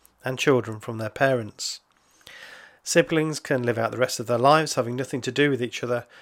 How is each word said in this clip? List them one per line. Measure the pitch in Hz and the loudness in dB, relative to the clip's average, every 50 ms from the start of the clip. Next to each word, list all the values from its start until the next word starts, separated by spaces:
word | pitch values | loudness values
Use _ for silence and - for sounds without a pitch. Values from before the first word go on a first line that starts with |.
| _ _ _ _ - | _ _ _ _ -8
and | 131 131 | -6 -6
children | 123 - 147 131 123 101 113 110 110 | 0 2 4 4 4 2 -2 -10 -12
from | - 120 113 | -10 -10 -8
their | 110 110 107 | -8 -8 -8
parents. | - - 139 135 131 120 107 104 - - - - - - _ _ _ _ _ _ _ _ _ - - - - - - - - - _ _ - | -2 0 2 2 2 0 -2 -6 -10 -10 -10 -10 -10 -12 _ _ _ _ _ _ _ _ _ -20 -20 -20 -20 -20 -20 -20 -20 -20 _ _ -6
Siblings | - - 170 165 - 170 156 156 156 147 - | 2 4 4 4 4 2 0 0 0 -2 -4
can | - - 139 127 120 | -2 -2 -2 0 2
live | 117 113 | 0 0
out | 113 113 113 | 0 0 -2
the | 113 | 0
rest | 117 127 - - - | -2 -2 -2 -2 -4
of | 113 | -2
their | 120 120 | -2 0
lives | 117 127 139 156 160 156 147 - | 4 6 6 6 6 4 2 -2
having | 135 117 117 123 | -2 -2 -2 -4
nothing | 131 131 - 147 123 | -6 -6 -6 -6 -6
to | - 131 | -4 -2
do | 120 143 147 147 | 0 2 2 2
with | 135 113 | 2 0
each | 123 120 - - | -2 -4 -6 -6
other, | 131 123 123 120 - - - - | -4 -4 -4 -4 -6 -10 -18 -20